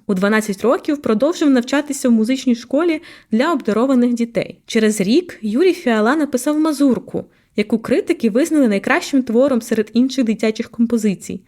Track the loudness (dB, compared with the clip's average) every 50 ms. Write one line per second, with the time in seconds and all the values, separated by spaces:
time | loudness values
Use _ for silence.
0 | _ -4 -2 0 0 0 0 0 -2 -2 -4 -2 0 0 0 0 0 -4 -4 -2
1 | 0 0 0 2 2 0 0 2 2 2 2 2 2 0 -2 -2 -2 -4 -6 -2
2 | 2 2 2 2 2 0 -2 -2 0 0 -2 -2 -2 -2 0 0 2 0 0 -2
3 | -6 -12 -20 -18 _ -2 0 0 2 2 0 -2 -2 -2 0 0 2 2 2 2
4 | 2 2 0 -2 -4 -2 -2 -4 -4 -6 -10 _ _ -4 -2 0 2 2 2 0
5 | 0 2 2 2 0 -2 -8 -10 -6 -2 0 2 2 2 2 0 0 0 0 2
6 | 2 2 2 0 -2 -2 -2 -2 -2 -2 0 0 0 0 0 2 2 2 2 0
7 | -4 -8 -10 -10 -10 -10 _ _ _ _ -6 -4 -2 -2 -2 -4 -2 -2 -2 0
8 | 0 -2 -2 0 0 0 0 0 0 2 2 2 2 2 2 0 0 0 -2 -2
9 | -2 -2 -2 -2 0 2 2 2 2 2 2 -2 -2 -2 -2 -2 -2 0 0 0
10 | 0 0 0 -2 -2 -2 -2 -2 -2 -2 -2 -4 -8 -6 -2 -2 0 0 0 0
11 | 0 0 -2 -4 -8 -12 -12 -12 _